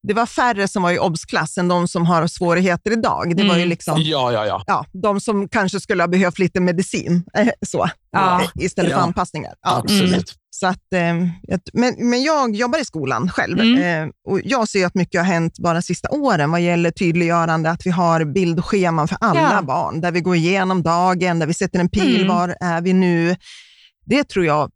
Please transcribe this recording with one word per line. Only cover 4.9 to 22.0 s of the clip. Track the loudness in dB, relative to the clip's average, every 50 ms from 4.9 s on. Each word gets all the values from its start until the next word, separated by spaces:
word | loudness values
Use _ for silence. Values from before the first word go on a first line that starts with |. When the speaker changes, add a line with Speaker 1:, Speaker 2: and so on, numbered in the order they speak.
| -10
Speaker 1:
de | -2 -2 0 0 0
som | -2 -2 -2 -2 -2 -2
kanske | -2 0 0 0 -2 -6
skulle | -4 -2 0 0 2
ha |
behövt | 2 2 2 2 2 2 0
lite | -2 0 _ 0
medicin, | 0 2 0 0 -2 -2 -4 -4 -2 0 0 0 0 -2 -2
eh, | 0 2 2 0 _ -8
så, | -4 -2 -2 -2 -2 -4 _ _ _
Speaker 2:
Ja. | -2 0 2 2 2 0
Speaker 1:
eh, | 0 -2 -4 -4 -6
istället | -4 -2 0 0 0
för | 2 0
Speaker 3:
Ja. | 0
Speaker 1:
anpassningar. | 0 -2 -4 -6 -4 -6 -10 -10 -10 -14 _
Ja. | -4 -2 -2
Speaker 3:
Absolut. | -2 0 0 2 2 4 2 2
Speaker 2:
Mm. | 0 -2 -6 -14 _ _ _ -10
Speaker 1:
Så | -4 -2
att, | -2 -2 -4 _ _ -2
eh, | 0 2 2 0 0 -2 -2 -4 -8
jag, | -6 -6 -6 -6 _ -4 -2
men, | 0 0 0 0 -2 -2 0
men | 0 2 2
jag | 2 2 2 0 0 0
jobbar | -2 -2 -2 -2 -2
i | -4
skolan | -4 -6 -6 -4 -2 -2 -2 -2 -2
själv, | -2 -2 -4 -2 0 2
Speaker 2:
Mm. | 4 4 4 4 2 0 -2 -2 -4
Speaker 1:
eh, | -6 -10 _ _ -4
och | -4 -4 -2
jag | -2 -2 -2 -2
ser | 0 0 0 0
att | 0 0
mycket | -2 -2 0 0 0
har | 0
hänt | 2 0 0 0 -2 -4 -2
bara | -2 0 0 0
sista | -2 -4 -6 -6 -4 -4
åren | -4 -2 0 0 2 2 2 0
vad | 0 0
gäller | 2 2 2 2 0 0
tydliggörande, | 0 0 0 0 2 2 2 2 2 2 2 0 0 0 0 -2
att | -2 -2 -2
vi | -2
har | 0 2 2 2 2 2 0
bildscheman | 0 0 0 0 2 0 -2 -2 0 0 2 2 2 2 0 0
för | -2 -2 -2
alla | 0 0 2 2
Speaker 2:
Ja. | 2 2 2 0
Speaker 1:
barn, | 0 -2 -2 -2 -2 -4 -4 -4
där | -4 -2
vi | -2 -2
går | 0 2 2
igenom | 2 2 2 2 0 0 0 0 0 2
dagen, | 2 2 2 2 2 2 2 0 0 0 0
där | 0
vi | -2 -2
sätter | -2 -2 -2 0 0
en | 0 2
pil, | 0 2